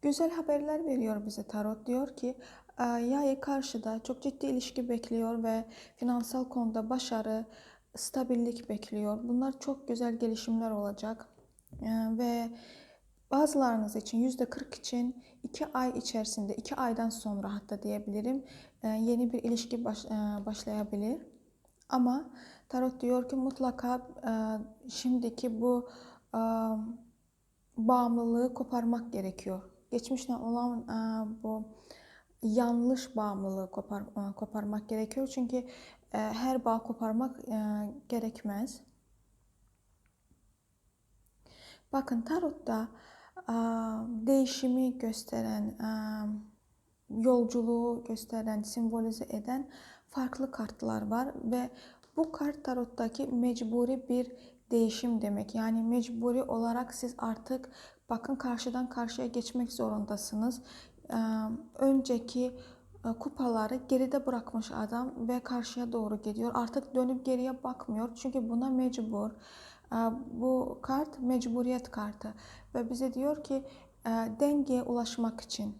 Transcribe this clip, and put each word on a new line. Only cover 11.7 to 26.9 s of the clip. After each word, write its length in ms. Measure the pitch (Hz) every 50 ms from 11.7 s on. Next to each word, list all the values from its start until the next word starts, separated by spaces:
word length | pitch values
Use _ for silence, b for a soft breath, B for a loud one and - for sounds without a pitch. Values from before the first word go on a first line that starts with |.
| - -
E, 60 | - 220 226 226 220 220 226 226
ve 320 | 247 240 233 233 233 233 233 233 B B B B B B B B B _ _ _ _ _
bazılarınız 680 | - 269 302 294 302 285 262 247 233 220 214 208 214
için, 220 | 220 214 - - 226
yüzde 260 | 240 254 254 254 254
kırk 300 | 247 - 269 277 - -
için 480 | - - - - 240 240 247 254 B B B B B
iki 240 | - 254 - - 302
ay 320 | - - 262 254 254 247 -
içerisinde, 580 | - - - 226 214 214 - - 208 196 202
iki 200 | - 220 - 277
aydan 320 | - 262 240 226 226 226 226
sonra 460 | 233 - - 214 208 196 196 196 202
hatta 280 | 208 - - 214 202
diyebilirim, 640 | - 208 208 208 208 - 202 214 214 240 262 277 262 B B B B B B _
e, 60 | - 220
yeni 440 | 220 220 226 226 240 233 247 233
bir 100 | 240 240
ilişki 420 | - 233 240 233 - - 247 233 240
baş-, 220 | 220 214 214 -
e, 400 | - 220 214 214 208 208 208 202
başlayabilir. 800 | 214 214 - - - 208 214 208 208 - 202 202 220 269 330 - - - - _ _ _ _ _ _ _ _ _ _
Ama 420 | - 262 247 247 247 277 - B B B B B B B B _
tarot 320 | - 254 254 254 254 254
diyor 280 | - 240 247 254 247 254
ki 80 | 277
mutlaka, 680 | 262 254 269 269 - 262 254 254 254 - 247 247 247 247 - - - - 226
e, 40 | 220 220 220 220 220 214 220 - - - - 262
şimdiki 720 | - - - 254 254 247 233 226 233 - - 247 226 220
bu, 280 | 226 247 247 247 247 247 B B B B B B B _ -
e, 60 | 226 226 226 226 226 226 220 220 214 214 226